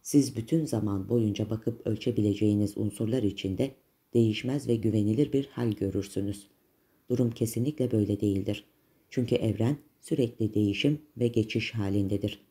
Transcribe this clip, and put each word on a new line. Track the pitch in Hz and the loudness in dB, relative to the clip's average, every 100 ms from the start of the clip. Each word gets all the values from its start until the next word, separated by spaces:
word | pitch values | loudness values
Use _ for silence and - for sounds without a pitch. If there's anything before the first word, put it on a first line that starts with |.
Siz | - 147 120 113 | 4 2 2 -4
bütün | 113 165 151 | -2 -2 0
zaman | 110 104 101 98 | -2 -2 -4 0
boyunca | 120 110 98 107 | 0 0 -2 -4
bakıp | 110 - 117 - | -4 -6 -4 -4
ölçebileceğiniz | 107 - 113 104 98 107 104 104 104 | -2 -2 0 0 2 2 4 0 -2
unsurlar | 107 - 110 127 | -4 -2 -2 0
içinde | 104 95 98 92 135 - _ _ _ | 0 -2 -6 -2 -2 -4 _ _ _
değişmez | 117 113 107 123 139 120 | 4 4 2 -2 -4 0
ve | 113 | 0
güvenilir | 110 107 104 113 147 | 2 2 2 2 2
bir | 135 139 | 0 -2
hal | - 120 | -4 -2
görürsünüz. | 104 98 98 98 - 101 101 - _ _ _ _ _ _ | 0 -2 -2 -4 -4 -4 -8 -12 _ _ _ _ _ _
Durum | 123 123 | 0 0
kesinlikle | 117 113 117 127 151 127 | 0 -2 0 -4 -2 0
böyle | 110 101 101 | 2 2 2
değildir. | 104 98 101 104 - _ _ _ _ | 2 0 -2 -6 -10 _ _ _ _
Çünkü | - 120 139 | -4 0 2
evren | 110 101 113 147 _ _ | 2 2 0 0 _ _
sürekli | - 151 117 - 107 | -4 0 0 0 -2
değişim | 107 104 98 143 147 - - | 2 0 2 0 0 -6 -2
ve | 120 | 0
geçiş | 117 110 117 - 113 | 2 0 -2 -4 -4
halindedir. | 98 101 98 101 101 - _ | 0 0 0 -2 -4 -6 _